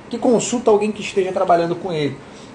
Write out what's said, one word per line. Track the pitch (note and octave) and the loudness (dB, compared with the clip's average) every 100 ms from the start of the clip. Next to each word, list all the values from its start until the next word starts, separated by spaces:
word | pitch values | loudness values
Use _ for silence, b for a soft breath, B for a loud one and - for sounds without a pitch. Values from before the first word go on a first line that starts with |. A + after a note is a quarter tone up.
| - | -10
que | A3+ | -2
consulta | C4+ G#3+ - A#3+ A3+ | 2 2 2 0 2
alguém | G#3 G#3+ | 2 2
que | G#3 | -4
esteja | F3+ G3+ F#3 | -4 -2 -2
trabalhando | F#3 F3+ E3+ E3+ E3+ | 0 2 2 2 -4
com | F#3+ | -4
ele. | D#3 C#3+ C3+ B B B | -4 -4 -6 B B B